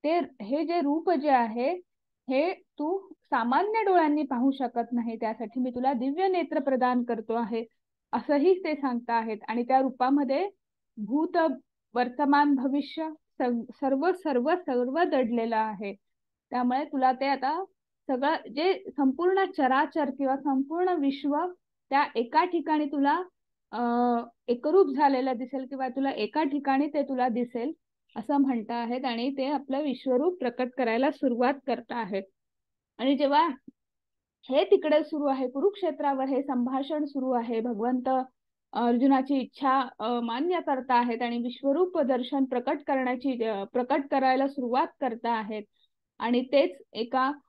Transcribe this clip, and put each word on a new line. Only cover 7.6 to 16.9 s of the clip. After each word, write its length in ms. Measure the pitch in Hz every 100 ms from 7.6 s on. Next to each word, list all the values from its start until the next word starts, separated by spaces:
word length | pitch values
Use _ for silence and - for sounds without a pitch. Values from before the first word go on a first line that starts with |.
| 233 _ _ _ _
असंही 420 | 247 247 285 320
ते 200 | 370 381
सांगता 400 | 294 277 240 240
आहेत. 240 | 233 226 214 -
आणि 140 | 226
त्या 160 | 240 262
रूपामध्ये 720 | 269 254 254 285 269 269 392 _ _ _ _ -
भूत, 420 | 208 277 349 349 320 - _ _ _
वर्तमान, 600 | 240 247 247 285 285 294
भविष्य 540 | 269 262 277 285 - 320 311 _ _
सग-, 260 | 254 240 -
सर्व, 380 | - 269 269 330
सर्व, 420 | 370 311 247 254
सर्व 480 | 359 349 247 247 277
दडलेलं 540 | 349 285 247 233 226 226
आहे. 380 | 220 202 202 202 _ _ _ _ _
त्यामुळे 340 | 247 247 254
तुला 280 | 277